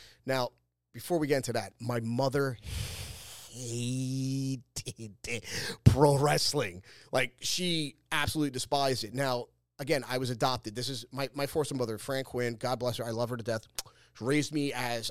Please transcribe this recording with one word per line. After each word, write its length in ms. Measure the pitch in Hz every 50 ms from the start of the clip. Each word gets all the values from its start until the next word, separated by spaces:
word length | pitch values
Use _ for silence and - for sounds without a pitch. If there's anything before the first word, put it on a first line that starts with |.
| - - - _ _
Now, 240 | 135 131 131 123 120 - _ _ _ _ _ _ _ -
before 260 | 117 - - 175 165
we 80 | 151
get 120 | 139 147 135
into 160 | 120 - 113
that, 180 | 117 101 98 - -
my 200 | 113 117 120 120
mother 580 | 113 113 117 123 135 135 123 143 139 135 123 - - - - - - - - - - - - - - - - - - -
hated 1120 | 117 120 127 117 117 120 120 123 127 131 131 131 131 135 131 135 135 135 135 135 135 123 - _ _ - - - - - 113 107 98 - - - 120 113 - - - - - - - - _
pro 340 | - - 127 151 143 139 -
wrestling. 640 | 143 147 151 - - - - 143 117 98 87 90 - - - - - - -
Like, 220 | 131 127 123 - -
she 560 | - - - 175 180 180 170 160 151 139 - _ _ _
absolutely 400 | 160 156 147 147 - 156 147 143
despised 540 | 127 127 - - 147 139 139 135 127 117 117
it. 100 | 104 113
Now, 320 | 131 139 135 127 120 120 - _ _ _ _ _ -
again, 260 | 143 131 160 135 120
I 120 | 117 127 127
was 100 | 131 120
adopted. 440 | 127 107 147 131 127 120 - 110 104
This 140 | 120 120 127
is 180 | 135 117 120 - -
my, 180 | 131 139 127 -
my 120 | 143 143
foster 280 | 135 - 160 147 - 139
mother, 220 | 131 123 110 110 104
Fran 260 | - - 135 135 131
Quinn. 320 | - - 123 123 120 117
God 220 | 107 - 127 127 113
bless 200 | 123 123 120 -
her. 60 | 113
I 60 | 117
love 200 | 113 113 120 113
her 60 | 123
to 80 | 117 107
death. 220 | 117 113 110 - - _ - - - - - - _ _ -
She 60 | 113
raised 280 | 123 147 151 147 - 156
me 200 | 151 143 143 -
as 360 | 123 123 120 120 117 107 -